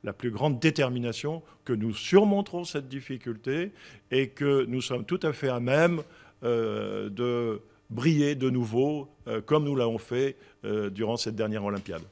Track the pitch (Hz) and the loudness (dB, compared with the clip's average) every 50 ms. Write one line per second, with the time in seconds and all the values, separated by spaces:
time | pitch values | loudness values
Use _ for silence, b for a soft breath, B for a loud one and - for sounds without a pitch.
0 | - 107 98 _ - 123 110 101 131 156 143 117 127 160 151 - 139 127 123 123 | -8 -8 -8 _ -6 -4 -2 0 0 0 0 4 2 2 4 4 0 0 0 -2
1 | 120 120 110 - - 147 160 165 B B B B _ - 123 107 107 113 104 - | -4 -4 -4 -4 -4 -4 -6 -6 B B B B _ -4 -2 0 0 -2 -4 -6
2 | - - 175 202 214 208 202 202 202 - - 175 175 - - 147 135 127 131 135 | -2 6 6 6 8 6 2 2 -2 -4 -6 -8 -8 -6 -6 -8 -8 -8 -12 -12
3 | 127 - 135 123 - 123 113 107 107 131 135 160 175 208 B B B B B B | -8 -10 -10 -8 -6 -8 -8 -6 -4 -2 -2 -2 -4 -6 B B B B B B
4 | B _ 127 131 135 131 - - 143 143 139 135 127 117 120 131 120 - 131 123 | B _ 2 2 2 2 -2 -2 2 2 4 4 2 2 -2 -4 -2 -4 -4 -6
5 | 110 - 175 185 - 156 139 - - 131 127 120 120 123 135 151 165 175 175 160 | -4 -4 -4 -2 0 -2 -2 0 -2 -2 0 0 2 2 4 6 6 4 4 0
6 | 147 B B B B B B _ 131 120 120 117 113 110 104 107 104 101 101 101 | -6 B B B B B B _ -2 0 2 2 0 0 -2 -4 -4 -4 -6 -6
7 | 104 104 101 117 120 123 120 120 120 113 107 104 - b b b b _ 113 113 | -6 -8 -4 -2 -2 0 0 0 0 -2 -4 -6 -8 b b b b _ -6 0
8 | 123 165 160 147 147 143 147 131 131 131 123 123 120 107 110 120 135 147 151 147 | 2 4 4 4 4 2 2 0 0 2 2 2 0 2 2 2 2 2 0 -4
9 | 135 135 - _ - 120 110 110 107 - 151 151 151 143 143 131 120 117 113 107 | -6 -10 -18 _ -8 -6 -6 -4 0 2 2 4 4 2 2 2 2 2 0 -2
10 | - - 120 123 135 139 135 B B B B B - 104 104 107 104 101 95 101 | -4 -2 0 0 0 0 -2 B B B B B -6 -4 -2 -2 -2 -4 -4 -2
11 | 113 107 117 117 - 117 110 101 110 107 107 107 101 101 101 98 98 - 87 82 | -2 -2 -2 -2 -4 -4 -2 -2 -2 -2 -2 -2 -2 -2 -4 -4 -6 -8 -10 -10
12 | 82 - | -12 -14